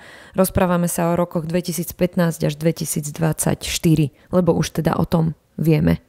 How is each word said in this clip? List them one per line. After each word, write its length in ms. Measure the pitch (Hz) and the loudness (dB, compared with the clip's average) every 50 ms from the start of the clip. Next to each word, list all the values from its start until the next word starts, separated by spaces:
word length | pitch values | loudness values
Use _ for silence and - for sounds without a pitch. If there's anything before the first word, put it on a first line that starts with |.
| - - - - - - | -6 -18 -20 -20 -20 -8
rozprávame 560 | - - 190 185 - 196 190 175 180 175 175 | 0 0 0 2 2 0 2 2 2 0 0
sa 240 | 170 - - 170 170 | 0 0 0 0 0
o 80 | 170 175 | 2 0
rokoch 240 | 175 175 - 175 156 | 0 -2 -2 -6 -6
dvetisícpätnásť 1040 | 160 165 180 170 - 160 175 165 - - - 180 175 - 185 170 165 160 - 156 | -2 -4 -4 -4 -4 -6 -6 -6 -8 -4 -2 -2 -2 2 0 0 0 0 0 -2
až 80 | 156 147 | -2 -2
dvetisícdvadsaťštyri, 1800 | 147 160 165 160 - 160 - - 160 147 147 147 - 165 156 151 - - 151 147 - - - - - - 175 156 156 151 135 _ _ _ - | 0 -2 -2 -2 -2 -6 -6 -6 -6 -6 -6 -6 -2 -2 -2 0 0 -2 -2 -2 -2 -4 -8 -6 0 2 4 4 4 2 0 _ _ _ -2
lebo 240 | - 180 180 165 170 | 0 2 2 2 2
už 240 | 175 156 - - 170 | 2 0 -4 -4 -2
teda 160 | 151 160 - | 0 0 2
o 80 | - 165 | 0 0
tom 320 | - - 165 160 165 151 _ _ _ - - | 0 2 0 0 0 -4 _ _ _ -6 -2
vieme. 400 | 151 165 156 151 - 85 - - _ | 2 2 2 4 4 2 0 0 _